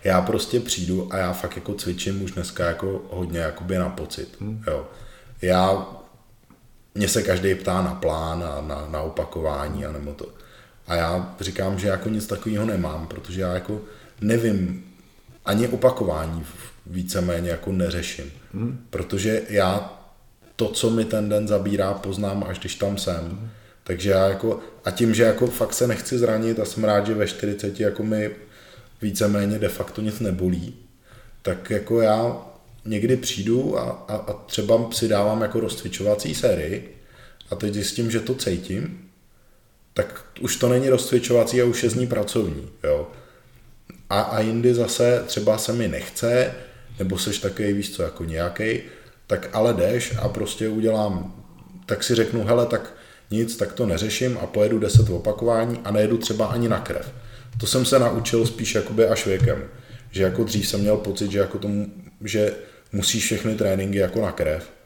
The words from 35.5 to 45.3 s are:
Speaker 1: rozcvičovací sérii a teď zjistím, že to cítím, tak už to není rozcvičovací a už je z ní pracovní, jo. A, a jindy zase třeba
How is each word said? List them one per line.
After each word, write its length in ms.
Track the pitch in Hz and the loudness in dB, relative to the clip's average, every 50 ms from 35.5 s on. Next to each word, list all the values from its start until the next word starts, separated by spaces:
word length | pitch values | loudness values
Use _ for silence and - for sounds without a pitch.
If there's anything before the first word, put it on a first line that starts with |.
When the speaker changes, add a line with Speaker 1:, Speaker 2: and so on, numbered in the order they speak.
| - 113 | 0 -2
Speaker 1:
rozcvičovací 760 | 110 101 - - - 90 90 - 95 104 107 104 - - - | -2 -2 -4 -6 -8 -8 -6 0 2 2 2 2 0 -4 -4
sérii 640 | - - 113 95 82 76 78 98 - - - - - - - - - - - - _ - - | 0 2 2 2 2 0 -4 -4 -6 -8 -14 -20 -20 -20 -20 -20 -20 -20 -20 -20 _ -10 -10
a 40 | 101 | -6
teď 200 | - - 104 101 | -4 -4 -2 -2
zjistím, 360 | 104 98 - - - 117 113 | -2 -4 -4 -2 -2 -2 0
že 100 | 117 113 | 0 -2
to 140 | 107 - 131 | 0 -2 -4
cítím, 760 | 127 - 104 90 87 - - 92 101 143 170 - - - - _ _ _ _ _ _ _ _ _ _ _ _ _ _ _ _ _ | -2 0 -2 -2 -2 -4 -6 -6 -6 -6 -6 -10 -14 -18 -20 _ _ _ _ _ _ _ _ _ _ _ _ _ _ _ _ _
tak 300 | - 104 - - - - - - - | -2 -2 -2 -6 -16 -18 -18 -12 -6
už 160 | - 127 - | -4 -4 0
to 120 | - - 120 | 2 4 4
není 200 | 127 127 135 135 | 4 4 6 6
rozcvičovací 760 | 127 123 - - 135 123 120 - 123 117 113 117 120 127 | 4 4 4 4 2 2 4 6 6 6 6 6 4 4
a 20 | 123 | 4
už 180 | 123 117 - | 4 2 2
je 80 | - 117 | 2 2
z 40 | 104 | 2
ní 120 | 120 127 | 2 0
pracovní, 640 | 120 120 110 104 - - 117 107 87 73 71 67 - - - - | 0 0 -2 -2 0 0 0 0 0 -4 -6 -10 -14 -14 -4 0
jo. 240 | 73 73 73 76 - - - - - - - _ - - - - - - - _ - - - - - | 0 2 2 0 -6 -12 -20 -20 -20 -20 -20 _ -20 -20 -20 -20 -20 -20 -20 _ -20 -20 -20 -4 0
A, 100 | 98 101 | 0 0
a 200 | 107 - 113 110 | 2 0 0 0
jindy 340 | 107 110 113 117 120 123 120 | 0 0 0 4 4 4 4
zase 480 | 120 117 110 - - 120 120 123 117 - | 4 2 0 2 4 4 6 4 4 0
třeba 320 | - | -2